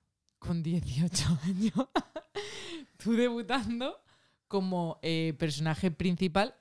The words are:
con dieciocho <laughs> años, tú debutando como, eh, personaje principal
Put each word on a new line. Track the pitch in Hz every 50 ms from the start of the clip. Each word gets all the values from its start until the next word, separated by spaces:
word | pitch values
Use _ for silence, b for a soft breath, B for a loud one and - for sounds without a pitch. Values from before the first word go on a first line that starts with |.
| _ _ _ _ _ _ _ _
con | - - 175 170 156
dieciocho | 165 170 170 - 71 127 135 170 170 180 - - - 175 135
<laughs> | 147
años, | 185 190 180 214 214 - 220 269 - _ 320 - - _ 311 - _ _ 403 415 415 B B B B 339 320 262 B B -
tú | - 214 233
debutando | 220 240 247 233 233 233 180 247 277 214 214 233 233 254 294 - - _ b b b b b b b _ _
como, | - 196 185 185 185 175 170 165 - -
eh, | - 165 165 160 160 165 151 -
personaje | 165 156 143 143 156 160 156 - - 185
principal | 151 - - 196 175 170 190 180 151 196 208 254 - _